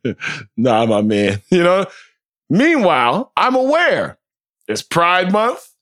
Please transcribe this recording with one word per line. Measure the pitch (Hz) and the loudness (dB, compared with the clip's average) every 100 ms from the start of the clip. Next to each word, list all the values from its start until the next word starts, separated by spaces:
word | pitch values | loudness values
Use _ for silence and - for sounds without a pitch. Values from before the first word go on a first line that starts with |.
| 117 101 - - 110 - | -8 -8 -8 -12 -12 -4
nah, | 113 110 113 | 0 2 2
my | 104 | 0
man, | 107 104 101 101 - | 0 0 0 -2 -2
<laughs> | |
you | 185 | 0
know? | 175 190 190 - - _ _ _ _ | 2 0 -2 -10 -20 _ _ _ _
Meanwhile, | 165 302 320 190 139 120 151 262 - | 0 2 2 2 2 2 -2 -4 -2
I'm | 220 262 | 0 0
aware | 262 311 349 175 80 - _ _ _ _ - | 0 0 0 0 -4 -10 _ _ _ _ -10
it's | 107 | -8
Pride | - 170 170 180 185 | -4 0 2 2 0
Month. | 208 226 339 - _ | 0 0 -4 -10 _